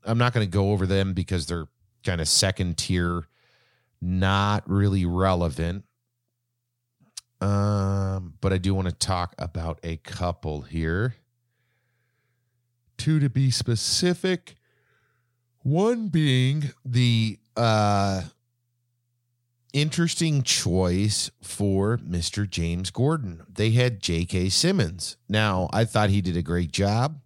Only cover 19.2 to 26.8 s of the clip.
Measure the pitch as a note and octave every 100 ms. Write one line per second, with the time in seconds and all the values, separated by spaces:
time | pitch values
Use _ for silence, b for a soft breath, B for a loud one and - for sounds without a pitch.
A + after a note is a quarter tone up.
19.2 | _ _ _ _ _ C#3 D3+ - E3+ -
20.2 | E3 C#3+ B2 - - F2+ F2+ F2+ G#2+ G#2
21.2 | - _ - - G2+ F#2+ G2 A#2+ - F2
22.2 | E2 - G2+ - E2 F2 F#2 - C3 D#3+
23.2 | G#2+ E2+ - - A2 A#2 B2 G#2 - E2
24.2 | F2 F#2 F#2 - E3 G3 F2+ F2+ - -
25.2 | _ G#2+ G#2+ F#2 F2 G#2 A2+ A2 G#2+ G2+
26.2 | F#2 E2+ D#2 F2 E2+ -